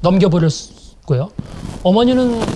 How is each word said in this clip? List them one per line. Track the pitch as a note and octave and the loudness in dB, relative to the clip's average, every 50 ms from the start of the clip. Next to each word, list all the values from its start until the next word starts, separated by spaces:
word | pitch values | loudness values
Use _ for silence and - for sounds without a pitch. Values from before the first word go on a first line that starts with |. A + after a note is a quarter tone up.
| - | 2
넘겨버렸고요. | F3 F#3 G3 E3+ G3 D#3 F3 D#3+ D#3+ - - - - - - - - - - _ - C#3+ B2 C#3+ G3 - - - - - - - - - - | 2 2 4 4 4 2 2 2 0 0 -2 -10 -18 -20 -20 -20 -20 -20 -20 _ -4 -2 -2 -2 -6 -10 -14 -14 -14 -14 -14 -14 -12 -14 -2
어머니는 | - F3+ F#3 A3 A#3+ B3 B3+ B3+ B3+ B3 A#3 A3+ A3 G#3 F#3 | 0 2 2 4 2 2 2 2 0 0 0 -2 -4 -6 -6